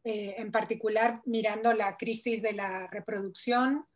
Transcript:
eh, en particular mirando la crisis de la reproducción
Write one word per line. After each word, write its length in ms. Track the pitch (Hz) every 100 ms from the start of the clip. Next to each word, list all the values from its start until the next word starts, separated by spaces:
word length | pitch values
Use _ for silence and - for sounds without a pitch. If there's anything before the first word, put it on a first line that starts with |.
eh, 320 | 233 214 202 196
en 140 | 214
particular 720 | 226 - 226 214 214 233 233 -
mirando 480 | 226 214 214 233
la 240 | 220 196 190
crisis 440 | 226 226 247 226
de 120 | 214
la 340 | 202 196 185 185
reproducción 1000 | 202 165 208 196 - - 240 262 285 -